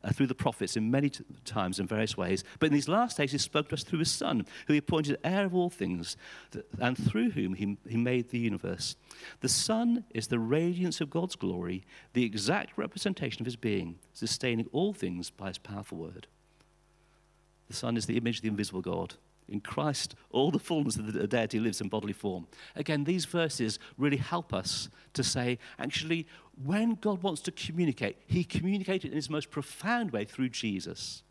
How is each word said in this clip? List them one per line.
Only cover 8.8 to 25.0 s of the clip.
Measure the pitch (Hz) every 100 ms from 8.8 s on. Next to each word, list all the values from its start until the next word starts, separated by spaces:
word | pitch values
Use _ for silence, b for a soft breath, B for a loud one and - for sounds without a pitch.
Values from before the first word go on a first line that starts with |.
| - - B B B B
The | -
Son | - - 220 233 240 - 113
is | -
the | 120
radiance | 113 147 170 175 180 -
of | 151
God's | 165 185 -
glory, | 95 90 87 92 - B B
the | 123 120
exact | 104 101 196 - -
representation | - 202 208 185 135 -
of | 117
his | 117
being, | 117 101 85 85 -
sustaining | - 113 - 127 117 117
all | 139 196
things | 202 92 90 87
by | - 98
his | -
powerful | - 101 101 -
word. | 82 90 - _ _ b b _ _ b b b b b b _ _
The | 107
Son | 120 117
is | 104
the | 110
image | 117 113
of |
the | 113
invisible | 104 104 92
God. | 92 87 87 - _ _ -
In | 104
Christ, | - - 147 135 - - b
all | 127 143
the | -
fullness | - 160 139 110
of | 107
the | 110 101
deity | 123 110 110
lives | 113 101
in | 95
bodily | 107 101
form. | 101 104 90 82 B B -
Again, | - 151
these | 143 180 147
verses | 175 165 - 113 - B B
really | 143 139
help | 117 170 -
us | 95 98 - - B